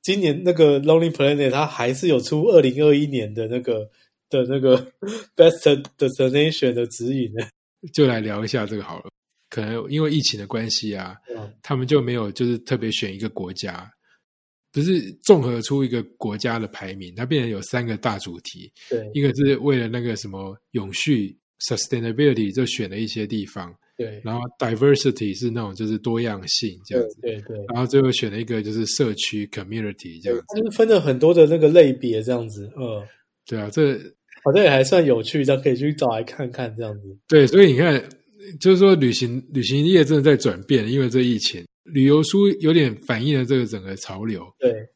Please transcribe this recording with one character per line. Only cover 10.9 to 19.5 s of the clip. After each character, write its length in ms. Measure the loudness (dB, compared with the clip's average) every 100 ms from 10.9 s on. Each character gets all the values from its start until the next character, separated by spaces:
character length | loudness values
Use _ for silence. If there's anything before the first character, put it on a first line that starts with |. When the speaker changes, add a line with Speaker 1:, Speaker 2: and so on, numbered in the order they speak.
| -8
Speaker 2:
啊， 200 | -12 -16 -16
Speaker 1:
嗯。 200 | -14 -14 _
Speaker 2:
他 140 | -8 -6
们 120 | 0
就 140 | 0
没 120 | 0
有 180 | -4 -6
就 140 | -4 -2
是 120 | -2
特 180 | -4 -4
别 140 | -4
选 220 | -6 -8
一 40 | -8
个 120 | -10
国 240 | -10 -12
家， 360 | -10 -12 -12 -18 _ _ _ _ _ _ _ _
不 100 | -4
是 300 | 0 0 -2 -10
综 180 | 4 4
合 200 | 4 -4
出 220 | -2 -2
一 40 | -2
个 160 | -2 -6 _
国 200 | -8 -6
家 220 | -4 -4
的 80 | -8
排 260 | -10 -14 -14
名， 180 | -16 -12
它 100 | -4
变 180 | -2
成 60 | -2
有 120 | -6
三 240 | -6 -6 -6
个 100 | -6
大 220 | -6 -6
主 200 | -10 -14
题。 300 | -16 -18 -20 _ -8
Speaker 1:
对。 200 | -8 -6
Speaker 2:
一 80 | 0
个 120 | 0 2
是 200 | 0